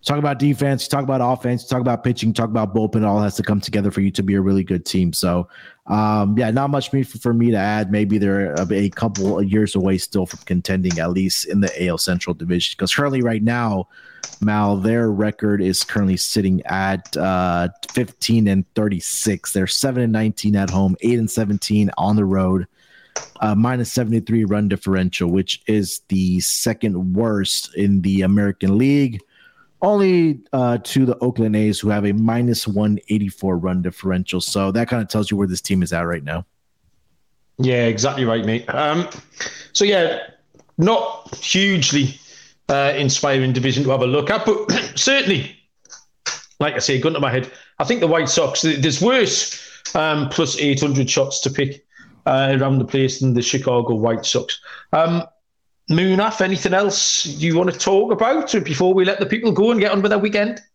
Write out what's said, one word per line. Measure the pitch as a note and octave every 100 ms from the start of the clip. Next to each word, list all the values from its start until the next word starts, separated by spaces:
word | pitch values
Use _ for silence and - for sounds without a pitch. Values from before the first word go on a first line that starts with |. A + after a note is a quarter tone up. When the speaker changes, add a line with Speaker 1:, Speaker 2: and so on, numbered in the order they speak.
| -
Speaker 1:
Talk | D3
about | D3 C#3
defense, | C#3+ C3+ C#3+ C3 -
talk | C#3
about | C3+ C3+
offense, | B2 B2+ B2 A#2+ -
talk | B2+
about | B2 A#2
pitching, | B2+ A#2+ A2
talk | G#2+ A2
about | A2+ G#2+
bullpen. | G#2+ A2 A2
It |
all | G#2+ G#2
has | G#2 -
to |
come | F2+ G#2
together | - G#2+ G2
for | G2+
you | G2
to | F#2
be | G2 G2
a |
really | F#2+ G2
good | F2+ F2+ -
team. | F#2+ F2+
So, | D#2+ F2+ F2 F2 - - - -
um, | G#2 G#2+ G#2+ G2+ G#2
yeah, | A2+
not | A#2 C#3
much | C#3+ -
me, | C3+
for, | B2+ A#2
for | A#2+
me | A#2 A#2
to | A2
add. | G2 G#2+ G2
Maybe | G#2 G#2 G#2+
they're | G2 G2 G2
a, | D2 F2+
a | G2+ G2+
couple | - A#2 G2 F#2+ F#2
of | G2
years | G#2+ G#2
away | G2 F#2+ F#2+
still | - G2+
from | F2+ - -
contending, | F2+ F2 F#2+ F#2 E2+
at | E2
least | F2+ F#2+ - -
in | G2+
the | G2 -
A | F2+
L | E2
Central | - F2+ -
Division. | E2+ E2+ F2+ - -
'Cause | F#2+
currently | - C#3+ C3+
right | A#2+ A2+
now, | A2 A#2+ A#2 G2 - - - - - -
Mal, | G#2 G#2+ G#2 G2+
their | G2+ A#2 A#2
record | G2+ G#2+ - G#2+ G2+
is | F#2+ F#2+
currently | - A2 G2 F2+
sitting | - - F#2+ F#2 -
at, | F#2 F#2+ F#2+ - D2
uh, | F#2 F#2 F2+ F2 F2 - -
fifteen | - A#2 - - A#2 G#2
and | F#2+ F#2
thirty-six. | - G#2+ F#2 - - G#2+ F#2+ -
They're | G2+ F#2+
seven | - C#3 B2+
and | A#2+
nineteen | A2 A2 G2+ G#2
at | G2+ F#2+
home, | F2+ F#2+ F#2
eight | A2+ A#2+
and | A2+
seventeen | - G#2+ G#2 - G#2 G2 -
on | F#2+
the | G#2+
road, | G2 F#2+ F#2 F#2+ - _ _ - _ - - -
uh, | A2 G#2
minus | A#2+ B2+ A#2+
seventy-three | - A#2 A2+ G#2+ A2+
run | G#2 G#2 G#2+
differential, | F#2+ - F#2+ F#2 - F2
which | F#2 F#2 - -
is | G#2+ F#2+ - _
the | F#2+ F#2 F2+
second | - - - A2 A2 F2+ F#2
worst | F#2 A2+ G#2 F#2 - -
in | - G2+ G2
the | F#2+ G2
American | F#2 G#2 G2+ F#2+ F#2+ G2+
League. | C3+ C#3+ C#3 G#2+ - _ - _ _ _
Only, | G3 G#3 G3 F3+ E3 C#3 -
uh, | C3+ B2 A#2+
to | - C3+ C3
the | A#2+
Oakland | B2 A#2+ A2
A's, | G#2+ G#2+ G2
who | G#2
have | G#2
a | G2+
minus | G2+ A2 A#2 A#2+ A#2 -
one | G2+ G#2+ G#2 -
eighty-four | G#2 G2+ - F#2+ F2
run | F#2 F2+
differential. | F2+ - F#2+ F2+ F2+ F2+
So | - G#2 G2
that | G2+ A#2
kinda | B2 G#2
tells | G#2+ G#2
you | G2+
where | G2+
this | F2+
team | - F#2+
is | F2
at | E2+
right | E2+ E2+
now. | C#2+ E2 F2+ _ _ _ _ _ _ _ _ _ _ -
Speaker 2:
Yeah, | C3 B2 A#2
exactly | G#2+ C3 C3+
right, | A#2+ A2+
mate. | G#2+ A2 -
Um, | A#2 D3 D#3 F3+ - - - - - -
so, | -
yeah, | G3+ G3 E3 - - _ _ _ _ -
not | E3+ A3+ A3+ - - -
hugely, | - F#3 G3 F#3+ C3 D3 C3+ - - - - _ -
uh, | C#3 C#3 D3
inspiring | C#3 - C#3+ C3+ C3
division | B2+ C3+ B2
to | C#3
have | C3+
a | B2
look | C#3 C#3+
at, | G#3+
but | A3 G#3 -
<clears throat> | - G3+ -
certainly, | - C#4 C4+ E3+ C3+ - _ _ _ - _ _ - - - _
like | D3
I | -
say, | - C3+
gun | D#3+
to | D#3
my | C#3
head, | B2 - - - _
I |
think | D3 B3
the | E3
White | E3 D#3
Sox, | - D3 -
th-, | E3 C#3+
there's | D3+ C3
worse, | G#3+ C4 G3 - - - - - -
um, | - D#3 D3+ C#3
plus | - D#3 -
eight | D3 C#3
hundred | D3+ C#3 B2
shots | - C3+ -
to | C#3
pick, | C#3 C3+ C#3 _ - - - -
uh, | C3+ C3+ C3+
around | C3+ C3+
the |
place | A#2 C#3 C3 C3
than | C3+
the | A#2+
Chicago | A#2+ C#3 C3+ B2 A#2
White | A2+ A2+ A2+ -
Sox. | B2+ - - - - -
Um, | D#3 E3 E3+ E3 _ _ _ _ _ -
Munaf, | D#3+ F#3+ F#3+ G#3+ G#3+
anything | F#3+ F#3 F#3
else | F#3 G3+ - - -
you | D#3+ D3 E3 E3
wanna | F3+
talk | - - G3 A#3
about | A3 A3+ D#4 - A3+
before | D3 C#3 F3+
we | F#3+ F#3
let | G3
the |
people | G3 A3+ A#3
go | D#3 A3
and | A#3
get | G3+
on | G3
with | G3+
their | G#3
weekend? | G#3 G#3 G#3+ A#3+ _